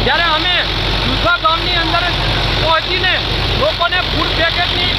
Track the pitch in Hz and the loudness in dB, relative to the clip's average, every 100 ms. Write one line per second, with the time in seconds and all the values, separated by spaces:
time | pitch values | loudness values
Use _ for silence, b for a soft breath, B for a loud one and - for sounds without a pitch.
0 | 240 302 339 311 349 349 202 - - - | 2 2 2 2 2 0 0 -2 -2 0
1 | 233 262 320 349 320 330 349 349 330 339 | 0 0 2 2 2 0 0 0 0 0
2 | 349 - - - - - 311 320 339 359 | 0 -2 0 0 0 0 2 0 0 -2
3 | 359 320 - - - - 587 - 339 359 | 0 0 -2 -2 -2 0 0 0 0 0
4 | 349 294 349 320 330 330 - 349 359 | 0 -2 0 0 0 0 -2 0 -2